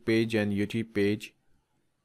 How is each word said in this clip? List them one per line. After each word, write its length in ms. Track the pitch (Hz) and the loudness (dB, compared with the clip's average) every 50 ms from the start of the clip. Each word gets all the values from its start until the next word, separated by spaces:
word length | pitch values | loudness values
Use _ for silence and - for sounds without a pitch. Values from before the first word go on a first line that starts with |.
| - | 0
page 300 | 113 110 110 117 113 113 | 2 2 2 2 2 0
and 180 | 107 104 104 101 | 0 0 0 0
YouTube 400 | 98 104 98 - 113 113 - - | -2 -2 -2 -2 -4 -6 -4 0
page. 400 | 104 98 101 107 110 - - _ _ _ _ _ _ _ _ _ _ _ _ _ _ | 0 2 2 0 -2 -6 -12 _ _ _ _ _ _ _ _ _ _ _ _ _ _